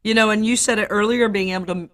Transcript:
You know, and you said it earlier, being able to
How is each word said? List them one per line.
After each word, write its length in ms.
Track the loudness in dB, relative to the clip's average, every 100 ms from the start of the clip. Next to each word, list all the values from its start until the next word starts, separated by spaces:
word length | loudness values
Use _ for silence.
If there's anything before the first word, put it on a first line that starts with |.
You 120 | 0
know, 160 | 2 2
and 160 | 2
you 100 | 0
said 240 | 0 0 0
it 80 | 0
earlier, 380 | 0 0 2 0
being 220 | 0 -2
able 200 | -4 -4
to 140 | -6 -8